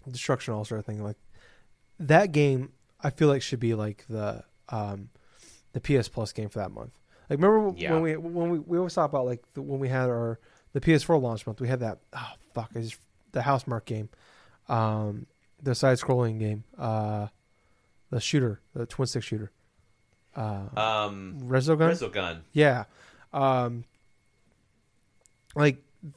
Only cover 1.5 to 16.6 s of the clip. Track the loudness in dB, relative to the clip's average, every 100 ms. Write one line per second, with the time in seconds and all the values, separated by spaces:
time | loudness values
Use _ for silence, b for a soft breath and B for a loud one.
1.5 | b b _ _ -6 4 6 6 4 4
2.5 | 2 -2 -12 _ _ -6 4 4 4 0
3.5 | -2 0 0 -2 -6 -10 -6 -4 -6 -12
4.5 | _ -10 -6 -6 -8 -12 b b b b
5.5 | b _ -8 2 2 2 -4 -6 -6 -8
6.5 | -6 -8 -8 -16 -18 b b b 2 6
7.5 | 6 4 -2 0 2 2 -2 -4 -4 0
8.5 | -2 -2 -2 0 0 0 0 -2 -4 -8
9.5 | -12 -6 -4 -2 0 0 0 -2 -6 b
10.5 | b b 0 4 4 6 2 2 -4 -8
11.5 | -6 -4 -2 -4 -8 _ -14 -14 -16 _
12.5 | -10 -10 -8 -10 -12 _ _ _ -4 0
13.5 | 0 0 -6 -6 -6 -8 b b b b
14.5 | b -2 0 2 0 -2 -6 -12 _ _
15.5 | _ -4 2 4 4 2 2 2 0 -2
16.5 | -4